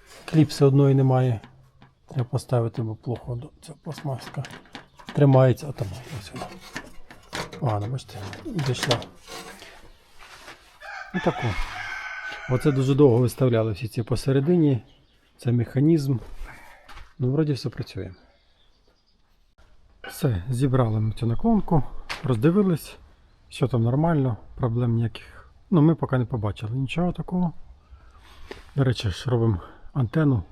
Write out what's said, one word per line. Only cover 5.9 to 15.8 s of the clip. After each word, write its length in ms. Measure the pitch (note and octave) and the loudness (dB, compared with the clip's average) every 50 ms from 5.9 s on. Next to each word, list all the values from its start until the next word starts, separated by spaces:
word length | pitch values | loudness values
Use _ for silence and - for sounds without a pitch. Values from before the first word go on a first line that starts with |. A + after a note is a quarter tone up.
| F#2 - - - D#3 G#2+ | -8 -14 -14 -14 -14 -12
ось 120 | G#2 - - | -12 -12 -12
вона. 120 | - - - - - - - - - - - - - - - - - - - - - - - - - | -12 -12 -12 -14 -18 -18 -16 -16 -16 -16 -14 -16 -16 -16 -16 -18 -20 -20 -12 -10 -10 -10 -10 -8 -6
Погано, 280 | D#3+ A#2+ G#2+ G#2 G#2 | -4 -2 -2 -2 -4
бачите, 300 | G#2+ C3+ B2+ - - - G2+ G2 G2 - - - | -6 -8 -8 -10 -12 -14 -12 -12 -12 -12 -12 -12
відійшла. 540 | D#4+ A#3 E3+ C3 C3+ A#2+ - - D3+ B2 - - - - - - - - - - - - - - - - - - - - _ _ _ - - - - - - - - - - - - _ - - - - - - - - | -8 -6 -4 -2 -2 -2 -2 0 0 0 -2 -2 -12 -20 -20 -20 -18 -18 -16 -16 -16 -18 -20 -20 -20 -20 -20 -20 -20 -20 _ _ _ -20 -20 -20 -20 -20 -20 -20 -20 -20 -20 -20 -20 _ -20 -18 -16 -14 -14 -14 -8 -8
І 40 | F3+ | -4
тако. 280 | - F3 - - - A2+ F2+ - - - - - - - - - - - - - - - - - - - | -4 -2 -4 -2 -4 -4 -2 -4 -6 -6 -6 -12 -10 -10 -10 -12 -12 -12 -12 -12 -12 -12 -12 -12 -6 -4
Оце 220 | B2+ B2 - D#3 | -2 0 2 2
дуже 240 | C3+ C3+ C3 C3+ C#3 | 2 2 2 2 4
довго 220 | C3 D3 C3 A2 | 6 8 8 8
виставляли 540 | A#2+ B2+ A2+ - - C3 B2+ A#2+ A2+ A2 A2+ | 6 2 0 0 2 0 2 2 2 0 0
всі 160 | G2+ - B2 | -4 -6 -8
ці 160 | G#2+ - B2 A2 | -8 -6 -6 -4
посередині. 800 | - B2 G#2 - C#3 C3 C#3 C3+ E3 F3+ F3 D#3 D3 C3+ A2 - - - _ _ _ _ _ _ _ _ | -4 -4 -2 0 0 0 2 2 2 2 4 4 4 2 0 -2 -10 -20 _ _ _ _ _ _ _ _
Це 140 | _ - B2 | _ -2 0
механізм. 640 | A#2 A#2+ A#2 - - C3 | 2 0 0 0 0 2